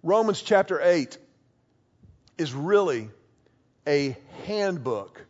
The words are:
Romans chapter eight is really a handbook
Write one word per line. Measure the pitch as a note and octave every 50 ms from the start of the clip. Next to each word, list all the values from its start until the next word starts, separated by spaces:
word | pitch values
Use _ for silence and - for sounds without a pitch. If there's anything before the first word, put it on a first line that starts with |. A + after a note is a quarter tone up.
Romans | - E3 F#3+ A3 A3+ G#3+ G3 -
chapter | - - G#3+ F#3+ F3+ - F#3+ D3
eight | C#3+ F3 F3+ E3 C3 A#2+ - - - _ _ _ _ _ _ _ _ _ _ _ _ _ _ _ - - - _ _ _ _ -
is | E3 C#3+
really | B2 C#3 C#3+ F3 G#3 G#3 G3 F3 C3+ A#2 A2 G#2+ - _ _ _ _ _ _ _ _ _ _ _ _ _ _
a | D3+ C#3+ C#3+ C#3+ C#3 B2+ - - - - - -
handbook | - G#3 G#3 G3+ G3 F#3 D#3+ A#2+ C3 A#2+ G#2 G2 - _ - - _